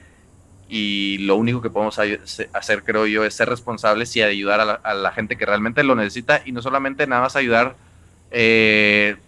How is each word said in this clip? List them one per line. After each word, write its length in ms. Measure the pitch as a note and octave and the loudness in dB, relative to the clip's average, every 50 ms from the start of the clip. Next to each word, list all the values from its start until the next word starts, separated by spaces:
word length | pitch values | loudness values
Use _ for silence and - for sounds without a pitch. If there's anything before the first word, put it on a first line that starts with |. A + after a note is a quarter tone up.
| - - _ _ _ _ _ - _ _ - - - - | -20 -20 _ _ _ _ _ -20 _ _ -20 -20 -18 -10
y 480 | - A2 G#2 G2+ G2+ G2+ G2 G2 G2 G2 | -6 -4 -4 -2 -2 -2 -2 -2 -2 -2
lo 160 | G2 G2 G2 | 0 0 2
único 260 | G#2 A2+ A#2 A#2+ B2 | 2 2 0 -2 -2
que 80 | A2+ A2+ | -4 -4
podemos 300 | - G#2 G#2+ G#2+ - - | -4 -2 -4 -2 -2 -2
ay-, 200 | G#2+ G#2 G#2 - - | -2 -2 -2 -6 -10
se-, 260 | - - - - - - | -14 -12 -12 -10 -8 -8
hacer, 300 | G2+ - - G#2+ G2+ - | -8 -2 -2 -4 -4 -2
creo 240 | - G#2+ G#2+ A2 | -2 0 0 0
yo, 180 | G#2+ G#2+ G#2+ G#2+ | 0 0 0 0
es 80 | G#2+ - | -2 0
ser 160 | - A#2 A#2 | -2 -2 -2
responsables 640 | B2 A#2+ - - A#2 G#2+ - A2 G#2+ A2 A#2+ A#2 - | -2 -6 -6 -10 -8 -2 0 0 0 0 -2 -4 0
y 60 | A#2+ | 0
ayudar 400 | A2 G#2 G2+ G2+ G2 G2+ G#2 G#2+ | 2 2 0 0 0 0 2 2
a 40 | A2 | 2
la, 80 | G#2+ G#2+ | 0 0
a 200 | - - A2 G#2 | -4 -4 -4 -4
la 180 | G2 F#2+ F#2 | -2 -2 -4
gente 240 | - - A2 G2+ - | -2 -4 -6 -6 -4
que 100 | - G#2+ | -4 -2
realmente 380 | G2+ G2+ G#2 G#2 A2+ A2+ D3 C#3+ | 0 0 0 0 -2 0 0 2
lo 120 | C3+ B2+ | 2 2
necesita, 460 | A2+ G#2+ G2 G2 B2 A2+ - D3 C#3 - | 2 0 -2 -4 -6 -2 0 0 0 0
y 80 | C3+ B2 | -6 -10
no 80 | A#2+ | -8
solamente 460 | A2 C3 C3 C#3 C3+ C3+ C3+ C#3 D3+ | -6 -2 -2 -2 -2 -2 -2 -2 -2
nada 160 | C3+ B2+ B2 B2+ | 0 0 0 0
más 120 | C3 - | 0 0
ayudar, 400 | C#3+ C3+ A#2+ A2+ A2+ A#2+ C3 C3 - _ _ _ - - _ _ _ _ - | 0 0 2 2 2 2 0 -2 -12 _ _ _ -20 -20 _ _ _ _ -8
eh, 840 | - A#2+ A2+ A2+ A2+ A2+ A2 A2 G#2+ G#2+ G#2+ G#2 G#2 G#2 G#2 G#2 G2+ - _ | -2 2 4 4 6 6 4 4 4 4 4 4 4 4 4 2 0 -4 _